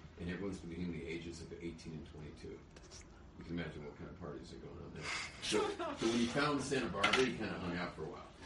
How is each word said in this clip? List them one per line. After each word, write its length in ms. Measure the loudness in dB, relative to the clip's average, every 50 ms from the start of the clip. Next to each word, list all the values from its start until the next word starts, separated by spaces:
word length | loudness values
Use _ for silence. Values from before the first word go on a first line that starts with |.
| -14 -14 -10 -6
and 100 | -4 -2
everyone's 280 | -2 0 0 -2 -2 -2
between 340 | -4 -6 -4 -2 0 0 0
the 140 | -2 -2
ages 360 | -2 -4 -4 -4 -6 -6 -6 -6
of 100 | -8 -8 -6
eighteen 340 | -4 -4 -4 -4 -6 -6 -6
and 140 | -6 -8 -8
twenty-two. 460 | -10 -10 -10 -10 -10 -10 -10 -8 -10 -10 -12 -14 -16 -16 -14 -14 -14 -14 -14 -14 -16 -16 -16 -14 -12 -10
You 60 | -6
can 140 | -2 -2 -2
imagine 240 | 0 -2 -4 -6 -8
what 160 | -8 -8 -8
kind 100 | -8 -10
of 120 | -8 -8
parties 320 | -6 -6 -6 -6 -8 -10 -10
are 80 | -10 -10
going 160 | -10 -10 -10
on 140 | -10 -8 -8
there. 160 | -6 -4 -2 -2 -2 -2 -4 -6 -4 0
So, 160 | 4 4 6 6 4 2 0 0 -2 0 2
so 60 | 4
when 120 | 6 6 6
he 80 | 6
found 360 | 6 6 6 6 6 6 4 4
Santa 240 | 4 4 4 4
Barbara, 400 | 2 2 4 6 6 8 8 8
he 60 | 6 6
kinda 220 | 2 0 0 0 0
hung 160 | 0 0 0
out 180 | 0 0 -2 -2
for 100 | -4 -6
a 20 |
while. 240 | -6 -6 -8 -10 -12 -14 -12 -10